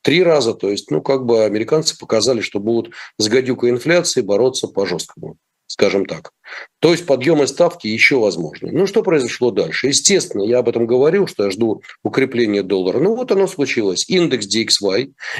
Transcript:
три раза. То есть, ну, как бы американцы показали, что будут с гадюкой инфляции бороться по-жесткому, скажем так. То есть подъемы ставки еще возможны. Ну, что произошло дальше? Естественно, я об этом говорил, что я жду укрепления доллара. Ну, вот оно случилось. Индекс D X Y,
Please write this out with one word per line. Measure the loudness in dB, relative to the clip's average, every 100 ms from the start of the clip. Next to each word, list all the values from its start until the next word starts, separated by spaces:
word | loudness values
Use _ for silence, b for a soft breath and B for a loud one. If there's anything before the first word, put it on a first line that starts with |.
три | 0 2
раза. | 4 2 0
То | -2 -4
есть, | -4 -4
ну, | -4
как | 0 -2 0
бы | 2
американцы | 2 0 0 -2 -2 -6
показали, | -2 -2 0 -2
что | -4 -4
будут | -2 -2 -2 B B -6
с | 0
гадюкой | 0 0 0 0
инфляции | 0 2 0 2 -2
бороться | 0 2 2 0 -4
по-жесткому, | -4 -4 -4 -8 -14 -16 -16 _ _ -16
скажем | 0 0 2 -2
так. | -8 -14 -20 -20 B B _
То | 2
есть | 4 2
подъемы | 0 2 2 2
ставки | 2 0 0 -6
еще | 2 2 4
возможны. | 2 0 -6 -10 -6
Ну, | -2 0
что | 0
произошло | 2 2 0 -2 0
дальше? | 0 -2 -2 0
Естественно, | 0 2 2 0 -2
я | 0 2
об | 0
этом | 0 2
говорил, | 2 4 2 0
что | -2
я | -2
жду | 0 0 -2 B B
укрепления | -4 -2 0 0 0 0
доллара. | 0 0 0 2
Ну, | 0 0
вот | 0
оно | 0 0
случилось. | 0 -2 0 -2 -2 0
Индекс | 0 2 0 -2
D | -2
X | 0 0
Y, | 2 0 -2 -8 B B